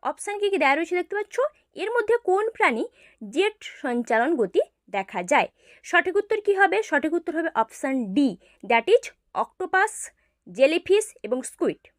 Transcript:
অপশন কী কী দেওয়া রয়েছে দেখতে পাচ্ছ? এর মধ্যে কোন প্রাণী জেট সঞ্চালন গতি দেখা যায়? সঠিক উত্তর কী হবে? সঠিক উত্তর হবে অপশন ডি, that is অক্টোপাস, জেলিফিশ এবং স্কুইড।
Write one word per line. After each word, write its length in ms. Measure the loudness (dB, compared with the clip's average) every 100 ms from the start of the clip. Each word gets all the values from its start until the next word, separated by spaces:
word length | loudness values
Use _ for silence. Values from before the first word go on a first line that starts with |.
| -8
অপশন 260 | -8 -10 -4
কী 60 | -2
কী 60 | 2
দেওয়া 140 | 2 2
রয়েছে 200 | 0 -4
দেখতে 140 | -4 -6
পাচ্ছ? 180 | -6 -2 -4 _ _ -10
এর 80 | -4 -2
মধ্যে 200 | 0 0 2
কোন 140 | 0 0 0
প্রাণী 280 | 0 0 -6 _ _ _ -8 -2
জেট 220 | -2 -2 -20 -10
সঞ্চালন 480 | -4 -4 0 2 2 0
গতি 200 | 0 0 -2 _ _ -8
দেখা 240 | -6 -8 0
যায়? 180 | 2 2 _ _ -20 0
সঠিক 280 | 2 2 -2
উত্তর 160 | -2 -2 0
কী 80 | 2
হবে? 160 | 4 2 0
সঠিক 220 | -2 0 -4
উত্তর 160 | -4 -4
হবে 120 | -4 -2
অপশন 300 | -4 -4 -4 -4 -2 0
ডি, 140 | 0 -2 _ _ 0
that 180 | 0 4 2
is 80 | 2 _ _ -6
অক্টোপাস, 500 | -6 _ -2 0 0 -2 -16 _ _ _ -18 2
জেলিফিশ 480 | 4 4 2 2 2 -10 -6
এবং 120 | -6 -6
স্কুইড। 300 | -4 -4 -4 -14